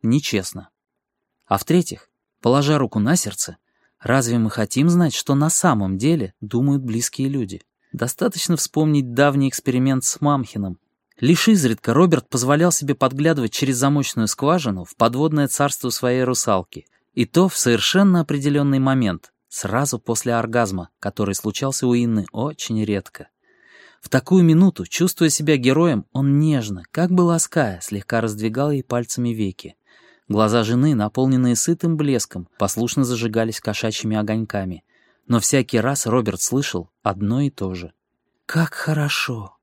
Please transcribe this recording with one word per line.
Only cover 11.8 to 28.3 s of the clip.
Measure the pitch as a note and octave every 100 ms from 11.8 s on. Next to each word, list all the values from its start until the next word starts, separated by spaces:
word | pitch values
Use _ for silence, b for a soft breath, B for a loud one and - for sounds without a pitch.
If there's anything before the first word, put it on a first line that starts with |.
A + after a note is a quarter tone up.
| -
Роберт | B2 F3+ C3 -
позволял | B2+ B2+ D3 F3
себе | - C#3+
подглядывать | C3+ C3 C3+ D#3 D3+ A2+
через | - C3+ B2
замочную | C#3 D3 B2+ - A2
скважину | - C#3 F3+ C#3 F#2+
в | E2+ -
подводное | A2+ B2+ D#3 D3+ C#3
царство | - C#3+ - B2+
своей | - B2+ B2+
русалки. | B2+ B2 - G2 F2 - _ _ _
И | - A2+
то | E3 F#3
в | -
совершенно | B2 A#2 - F#3 G3+ F3+
определенный | D#3 C#3+ C#3+ C#3+ C#3+ C3+
момент, | C3+ C3 A2 E2 - _ _
сразу | - F#2+ A2+ C#3+ A#2
после | - A2+ B2
оргазма, | A#2 A2+ A#2+ G#2+ F#2+ E2+ _
который | G2+ - G2+
случался | G2 G#2+ - C#3 C3+ B2+
у |
Инны | A#2+ A#2+ A2 F2+
очень | G#2 C#3 D3+ - A2
редко. | G#2+ G2+ - - - _ b b b b b b
В | -
такую | C3 - F#3+
минуту, | E3+ D#3+ F#3+ - F2+
чувствуя | - F3+ - D#3+
себя | - D3+ D3
героем, | B2 C#3 E3+ A#2 -
он | C#3 C#3 C#3+
нежно, | D#3 C#3+ G#2+ F#2 -
как | - F3
бы | F3+
лаская, | F3 E3 - E3+ A#2+ F#2
слегка | - G2+ - A#2
раздвигал | A2